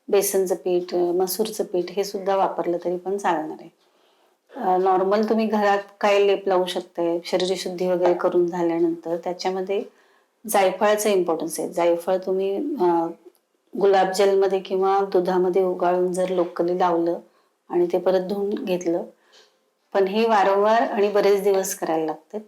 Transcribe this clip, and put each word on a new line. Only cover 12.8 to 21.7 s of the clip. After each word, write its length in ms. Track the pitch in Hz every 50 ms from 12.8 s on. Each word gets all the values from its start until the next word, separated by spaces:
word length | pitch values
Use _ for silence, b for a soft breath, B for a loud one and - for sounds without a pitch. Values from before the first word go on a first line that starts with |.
| 180 175 175 170 165 165 170 - - - _ _ _ _ _ _ _ _ - 208
गुलाबजलमध्ये 760 | 185 196 190 190 185 185 185 202 202 196 196 196 196 190 190 190
किंवा 400 | 190 - 202 190 190 190 190 196 196 196
दुधामध्ये 520 | 196 185 175 185 185 185 180 185 180 190 190
उगाळून 500 | 180 180 180 180 175 180 180 180 185 180
जर 160 | 180 185 180
लोकली 500 | 185 175 170 175 - - 175 170 180 185
लावलं 400 | 185 180 170 170 170 170 170 208 - b b b b b b b _ -
आणि 180 | 175 175 175 175 190
ते 40 |
परत 220 | 185 175 190 185 190
धुवून 300 | 185 185 208 202 202 202
घेतलं, 540 | 214 - - 196 180 175 175 170 165 180 220 220 - b b b b b b b b b b _ _ _ _ _ -
पण 140 | 196 196
हे 200 | 185 196 220 226
वारंवार 540 | 226 220 202 190 196 196 196 202 214 220 233
आणि 280 | 254 - - 214 202 208
बरेच 340 | 196 208 196 196 202 196 185
दिवस 320 | 202 196 190 190 185